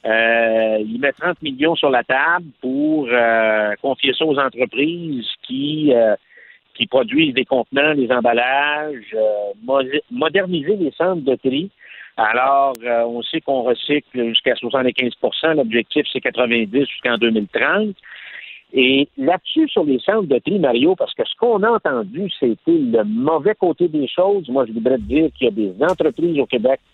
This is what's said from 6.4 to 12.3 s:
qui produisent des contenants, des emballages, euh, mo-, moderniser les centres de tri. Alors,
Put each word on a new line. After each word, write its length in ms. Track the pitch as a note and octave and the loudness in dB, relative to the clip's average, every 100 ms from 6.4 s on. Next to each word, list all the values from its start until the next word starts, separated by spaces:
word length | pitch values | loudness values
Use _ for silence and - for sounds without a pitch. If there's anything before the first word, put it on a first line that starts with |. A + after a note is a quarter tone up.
| - - _ - | -20 -20 _ -6
qui 100 | A#2 | 0
produisent 480 | C3 A#2 C3 D#3+ | 0 2 2 2
des 120 | B2+ B2+ | 0 0
contenants, 500 | C3 A2+ C3+ D3 D3 | 0 0 0 2 2
des 160 | A#2+ | 2
emballages, 920 | B2 A#2 A#2 B2 C3+ D3 D3 D3+ C#3 G#2 | 2 2 2 2 0 0 -2 -6 -10 -8
euh, 400 | A2 G#2+ G#2 G2+ G2+ | 0 0 0 -4 -8
mo-, 160 | A#2 C3+ C3 D3 - | -2 0 0 -4 -4
moderniser 640 | B2 D#3 D#3+ F#3+ F3 C#3+ G#3 | -2 -2 -2 -4 -4 -2 -2
les 160 | D#3 - | -2 0
centres 260 | F3 F3+ | -2 0
de 120 | C3+ B2 | -2 0
tri. 360 | C3+ C3 G3 _ - - - - | 0 -2 -6 _ -20 -20 -16 -2
Alors, 540 | G#2+ | 0